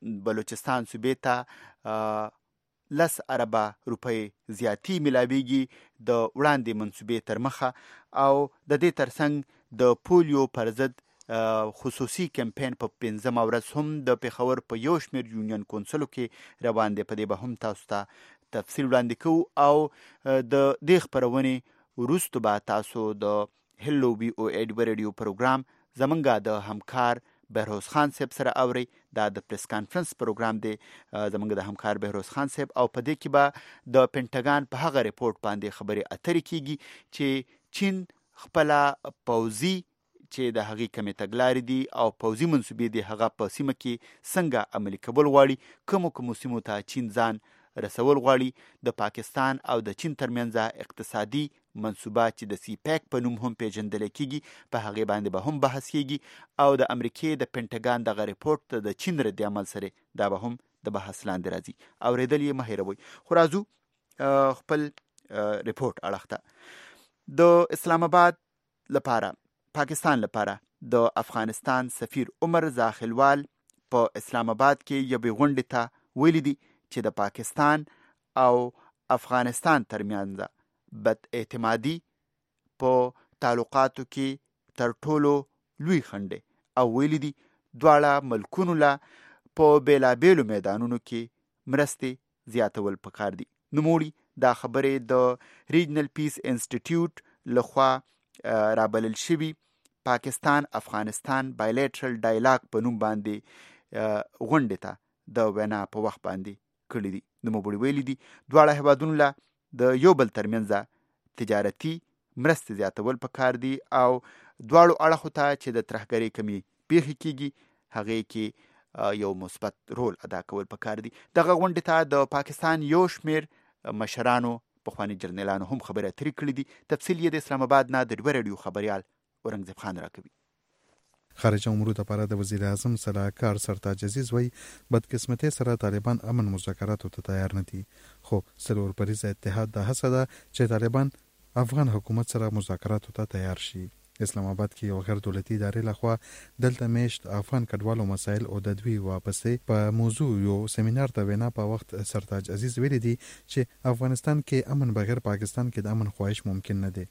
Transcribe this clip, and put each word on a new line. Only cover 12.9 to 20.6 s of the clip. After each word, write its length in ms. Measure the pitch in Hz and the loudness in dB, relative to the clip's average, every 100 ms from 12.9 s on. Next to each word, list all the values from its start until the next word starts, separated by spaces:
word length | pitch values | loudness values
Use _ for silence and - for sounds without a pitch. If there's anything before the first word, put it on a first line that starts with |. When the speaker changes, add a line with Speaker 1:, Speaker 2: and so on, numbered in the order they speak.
| - | -6
Speaker 1:
پنځمه 440 | 117 107 123 120 113 | -8 -4 -2 0 2
ورځ 160 | 117 - 151 | 0 -2 -4
هم 120 | 151 151 131 | -4 -2 0
د 100 | 120 123 | 0 -2
پېښور 400 | - 123 127 - | -2 0 0 -4
په 60 | 117 131 | -4 0
یو 120 | 170 | 0
شمېر 260 | - 131 120 | -2 -8 -6
یونین 360 | 110 107 110 | -6 -6 -6
کونسلو 420 | 101 107 101 156 156 | -6 -10 -6 -6 -6
کې 200 | - 117 - - _ 120 | -6 -8 -10 -20 _ -2
روان 320 | 110 107 104 | 0 0 -2
دی. 60 | |
په 120 | 101 107 | -6 -4
دې 100 | 107 | -4
به 100 | 95 | -4
هم 200 | 123 117 | -6 -8
تاسو 320 | 110 101 - | -8 -8 -6
ته 180 | 101 98 - - _ _ | -6 -6 -16 -20 _ _
تفصیل 340 | 117 - - 135 | -8 -6 -4 2
وړاندې 300 | 127 120 117 | 2 2 -4
کوو. 240 | 165 165 - - | 0 0 0 2
او، 200 | 143 147 151 | 4 4 2
آ، 40 | - - _ 135 | -6 -20 _ 0
د 300 | 135 120 139 | 0 2 2